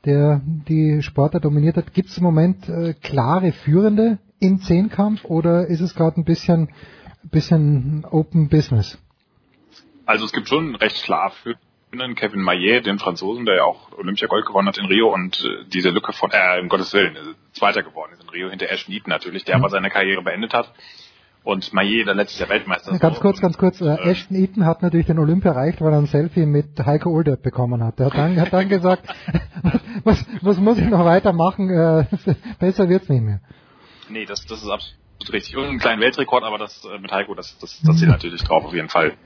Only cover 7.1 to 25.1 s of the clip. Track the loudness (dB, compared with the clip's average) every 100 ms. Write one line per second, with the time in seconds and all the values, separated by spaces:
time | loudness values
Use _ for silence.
7.1 | -20 -2 -2 4 4 4 2 0 -4 -2
8.1 | -2 2 2 4 2 4 0 0 -6 _
9.1 | _ _ _ _ _ _ _ _ -14 -2
10.1 | -2 0 -6 -2 -2 -2 -2 -2 -2 -4
11.1 | -2 -2 -6 -12 -12 _ _ _ -10 -8
12.1 | -6 -4 -2 -2 0 2 2 0 -2 -4
13.1 | -4 -6 -4 0 2 2 -2 -14 -12 -8
14.1 | -6 -2 -2 0 0 0 -2 0 4 4
15.1 | 2 -4 -6 -6 -8 -6 -2 0 0 -4
16.1 | -4 -2 2 2 0 0 -2 0 2 0
17.1 | -2 -16 -18 _ -2 0 0 -6 -12 -16
18.1 | -18 -16 -10 -10 -8 -6 -6 -8 -12 -6
19.1 | -6 -6 -10 -2 0 0 -2 -2 -2 0
20.1 | -2 -4 -6 -4 -4 -4 _ -20 -20 -20
21.1 | _ _ _ -6 -4 -2 -2 0 0 0
22.1 | -2 -2 -4 -2 -2 -2 -8 -4 0 0
23.1 | 2 -2 0 -2 0 -2 0 -2 0 0
24.1 | -2 -4 -2 0 2 0 2 0 0 2